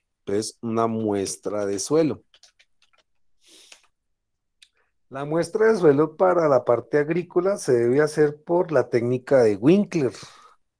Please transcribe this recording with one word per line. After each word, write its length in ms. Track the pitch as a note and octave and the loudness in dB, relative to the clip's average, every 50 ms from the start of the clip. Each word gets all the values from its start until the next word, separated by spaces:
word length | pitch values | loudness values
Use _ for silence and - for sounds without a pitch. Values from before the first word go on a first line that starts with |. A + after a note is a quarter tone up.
| _ _ _ _ _ | _ _ _ _ _
Entonces, 320 | - G2 G#2+ A2 - - _ | -6 -6 -4 -6 -6 -10 _
una 240 | A#2 A2+ A2 A2+ A#2 | -10 -6 -4 -2 -2
muestra 760 | A2+ A2+ A2 A2 G#2 G2+ G2 F#2+ F2 - - - F#2+ G2+ G#2 G2+ | -2 -2 -4 -4 -4 -4 -4 -4 -6 -8 -10 -10 -8 -6 -6 -6
de 140 | G2+ G2+ F#2+ | -6 -6 -6
suelo. 440 | - - C#3+ D#3+ E3 C#3 G2+ - _ _ _ _ _ _ _ _ _ _ _ _ _ _ _ _ _ _ _ _ _ _ _ _ _ _ - - - - - _ _ _ _ _ _ _ _ _ _ _ _ _ _ _ _ _ _ _ _ _ _ _ _ _ _ - | -4 -2 0 0 0 -2 -4 -8 _ _ _ _ _ _ _ _ _ _ _ _ _ _ _ _ _ _ _ _ _ _ _ _ _ _ -20 -20 -20 -20 -20 _ _ _ _ _ _ _ _ _ _ _ _ _ _ _ _ _ _ _ _ _ _ _ _ _ _ -16
La 140 | B2 C#3 C#3+ | -14 -12 -8
muestra 440 | D3 D#3 E3+ E3 E3 - G#3+ A3 A3 | -6 -4 -4 -4 -4 -2 0 2 2
de 60 | A3 F#3 | 2 4
suelo 380 | F3 D3+ C3+ C#3+ D#3+ D3+ - | 4 4 4 4 2 -2 0
para 320 | - F#3+ F#3 F3 E3+ D#3+ D3 | 0 2 2 2 2 2 2
la 160 | C3+ B2 - | 2 2 2
parte 320 | - A#2+ A2+ - - D3 | 2 0 0 0 -2 -2
agrícola 580 | D3 C#3+ D3+ E3 F3+ E3+ - - F3 F3 G3 G3+ | 0 0 0 -2 -4 -4 -4 -2 -2 0 0 -2
se 140 | - - D3 B2 | -2 -2 0 0
debe 280 | A#2 A#2 A#2+ C3 D3 | 2 2 2 2 2
hacer 420 | D3+ D3+ D3+ D#3+ D3+ D3 D3 - _ | 0 0 2 0 0 0 0 -4 _
por 300 | - E3+ F3+ F3+ D#3+ D3+ | -2 -2 -2 0 0 0
la 160 | B2+ A#2+ - | 0 0 0
técnica 520 | - A#2 A#2 A#2+ B2+ B2+ - - C#3 C3 | 0 -2 0 -2 -4 -4 -2 2 2 4
de 140 | A#2 G#2+ G2+ | 4 4 2
Winkler. 560 | F#2+ A2+ D3 F#3 G#3 G3 - - E3 C3 A2 - - - - - - - - _ _ _ _ _ | 2 2 2 2 2 2 -2 -2 -4 -4 -4 -6 -8 -18 -20 -20 -20 -20 -20 _ _ _ _ _